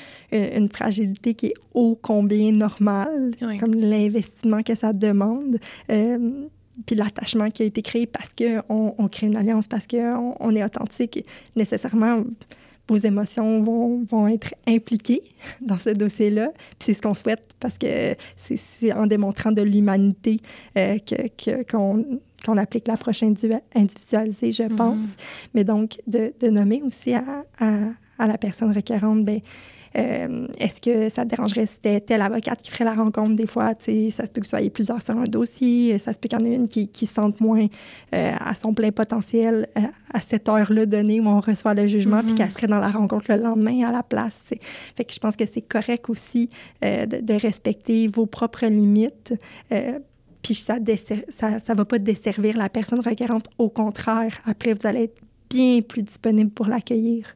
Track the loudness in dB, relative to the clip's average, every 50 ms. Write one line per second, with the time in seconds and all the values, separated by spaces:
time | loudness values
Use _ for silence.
0 | -16 -20 -20 -20 -8 _ -2 0 0 0 0 0 0 0 0 -2 -2 -2 0 0
1 | -2 -2 -2 -2 -2 -4 -2 -2 -2 -4 -4 -6 -10 _ 0 2 2 2 2 0
2 | -2 0 2 2 2 2 4 4 4 4 4 4 4 2 2 2 2 2 2 0
3 | -2 -2 -2 -2 -2 -2 -4 -4 -6 -6 -4 -2 0 2 2 4 4 4 4 4
4 | 2 2 2 0 -2 -4 -6 -2 0 2 2 2 0 0 -2 0 0 0 0 2
5 | 2 2 2 2 2 0 0 -2 -2 -2 -2 -2 -4 -8 -18 -12 -6 -2 0 2
6 | 2 2 0 0 -2 -2 -4 -6 -10 -12 -16 _ _ _ _ -12 -6 -2 0 0
7 | 0 -2 -4 -6 -4 -2 0 0 0 0 0 -2 -2 -2 -2 -4 -4 -4 -2 -2
8 | -2 -2 -4 -8 -10 -10 -6 -2 -2 0 0 -2 -2 -2 0 0 0 0 0 0
9 | -2 -2 -2 -2 0 0 0 2 2 2 2 0 0 -2 -4 -6 -4 -2 -2 -2
10 | 0 0 -2 -2 -2 -4 -4 -2 0 0 2 2 0 -2 -4 -6 -8 -6 -4 -4
11 | -4 -4 -4 -8 -10 -10 -14 -20 -20 -6 -2 -2 0 0 0 -2 -2 0 2 2
12 | 4 4 2 2 0 -4 -6 -12 -16 -20 -20 -20 -20 -20 _ _ _ 0 2 2
13 | 4 2 2 0 0 -2 -2 0 0 2 2 2 2 2 2 0 0 0 0 -2
14 | -2 0 2 2 4 4 2 0 -2 -8 -12 -4 0 2 2 2 2 0 -2 -2
15 | 0 0 0 0 -2 -6 _ _ -20 -20 -14 -8 -4 -2 -2 0 0 0 0 2
16 | 0 0 2 2 2 2 2 2 0 -2 -4 -8 -16 -20 -14 -4 -2 0 0 0
17 | 0 -2 -2 0 -2 -2 -2 -4 -6 -12 -12 -8 -8 -8 -4 -4 -2 -2 0 0
18 | 0 -2 -2 -4 -8 -14 -18 -12 -8 -6 -6 -6 -8 -10 -6 -2 0 0 2 2
19 | 2 2 2 2 0 0 -2 -2 -2 0 2 2 2 4 4 4 4 4 4 4
20 | 4 2 2 0 0 -2 -2 -2 -4 -10 -20 -20 -16 -6 -2 0 0 0 0 -2
21 | -4 -4 -4 -4 -4 -6 -8 -6 -4 -4 -4 -4 -4 -2 -2 0 0 2 0 0
22 | 0 -2 -6 -8 -10 _ _ -8 -4 0 0 0 0 0 -2 -4 -4 -4 -4 -2
23 | -2 -4 -2 0 2 2 2 2 0 0 -2 -2 -4 _ 2 2 2 2 2 -4
24 | -6 -2 -2 0 0 -2 -4 -2 -2 -2 0 -2 -2 -2 0 2 2 2 2 0
25 | -2 -6 -8 -12 -16 -18 -18 -18 -10 -2 0 2 2 2 2 0 0 -2 -4 -8
26 | -6 -2 -2 0 0 -2 -2 0 2 4 4 4 4 4 2 0 -2 -4 -6 -4
27 | -2 -2 0 0 -2 -4 -8 -10 -10 -12 _ -2 0 2 2 0 0 -4 -6 -10
28 | _ _ _ 0 0 0 0 0 -2 -6 -4 0 0 2 2 2 0 -2 -2 0
29 | 2 2 2 2 2 0 0 -2 -6 -10 -16 -20 -20 -20 -20 -20 -16 -6 -4 -2
30 | -2 -2 -2 -4 -4 -6 -6 -8 -8 -10 -6 -4 -4 -4 -4 -2 0 0 2 2
31 | 0 0 -2 -2 -4 -2 -2 -2 -2 -2 0 0 -2 -2 -4 -4 -2 0 0 0
32 | 0 0 0 2 2 0 -2 -4 -4 -4 -6 -6 -8 -8 -4 -2 -2 0 2 2
33 | 0 2 2 2 2 2 2 2 0 0 0 0 0 0 -2 -2 -2 -2 0 0
34 | 0 0 -2 -4 -6 -6 -6 -6 -6 -2 -2 -2 -2 -2 -2 -2 -2 -2 -2 -4
35 | -4 -2 -2 0 0 0 0 0 -2 -2 -2 0 2 2 4 4 4 2 2 0
36 | -2 -4 -6 -6 -6 -4 -2 0 0 0 0 0 0 0 0 -2 -2 -2 -4 -4
37 | -6 -2 0 0 0 0 2 2 2 4 4 4 4 2 0 -6 -18 -20 -20 -20
38 | -10 -6 -2 -2 0 -2 -2 -4 -4 -6 -6 -4 -2 -2 0 0 0 0 0 0
39 | -2 0 -2 -4 -2 0 0 2 2 2 2 0 -2 -2 -2 -2 -2 -2 -4 -10
40 | _ -8 -6 -6 -4 -2 -4 -2 0 2 2 4 4 4 2 2 2 2 2 2
41 | 2 2 2 2 4 4 4 4 4 2 0 0 0 0 2 2 2 2 4 4
42 | 4 4 4 4 2 2 2 2 0 0 -2 -2 0 0 2 2 2 0 0 0
43 | 0 0 0 -2 0 0 0 2 2 0 2 2 2 2 2 0 0 0 0 -2
44 | -2 -2 -4 -4 -2 -4 -6 -10 -10 -10 -10 -10 -10 -12 -16 -16 -18 -10 -8 -8
45 | -6 -6 -6 -4 -2 -2 0 0 -2 -2 -4 -6 -6 -4 -2 -2 -2 -2 -2 -2
46 | -2 -4 -6 -6 -6 -4 -2 0 0 -2 -4 -10 -20 -20 -10 -4 -2 -2 -2 -2
47 | -2 -4 -4 -4 -2 0 0 2 0 0 -2 -2 -2 -4 -4 -2 -2 0 2 2
48 | 2 2 2 0 0 -2 -2 -4 -4 -4 -2 -2 0 2 4 4 6 6 6 4
49 | 4 2 -2 -6 -8 -6 -6 -6 -8 -12 -20 -18 -8 -4 -4 -2 -2 -4 -6 -8
50 | -10 _ _ _ _ _ _ _ -4 -4 -4 -4 -2 -4 -4 -2 0 0 0 0
51 | -2 -4 -6 -6 -6 -8 -6 -4 -2 -2 -2 -2 -2 0 0 0 2 2 0 0
52 | 2 0 0 0 -2 -4 -2 0 0 0 0 0 -2 -2 -2 -4 -2 -2 -2 -2
53 | 0 0 -2 -2 -2 -2 -2 -2 -4 -4 -2 0 0 0 0 0 -2 -2 -4 -4
54 | -2 -2 0 0 0 -2 -4 -6 -6 -6 -4 -2 0 -2 0 0 0 -2 0 0
55 | -2 -2 -6 -10 -20 -20 _ _ _ -4 0 2 4 4 4 4 2 0 -4 -6
56 | -6 -6 -6 -4 0 2 4 4 2 2 0 -2 -2 -2 -2 -2 -2 -2 -2 0
57 | 0 0 -2 -2 -6 -10 -16